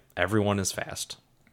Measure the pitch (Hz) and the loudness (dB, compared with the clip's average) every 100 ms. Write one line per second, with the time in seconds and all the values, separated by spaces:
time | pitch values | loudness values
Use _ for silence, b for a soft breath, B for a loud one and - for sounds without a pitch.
0 | _ - 90 107 104 101 95 - - - | _ 0 2 4 4 2 0 -4 -6 -8
1 | - - _ _ _ | -10 -12 _ _ _